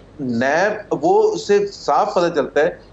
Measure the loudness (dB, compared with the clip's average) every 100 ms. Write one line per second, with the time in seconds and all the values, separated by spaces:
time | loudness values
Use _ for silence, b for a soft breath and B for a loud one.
0 | -16 -10 -4 -2 0 2 0 -2 -6 -2
1 | 2 4 2 0 0 0 0 -4 -2 0
2 | 0 0 0 0 -2 0 0 B B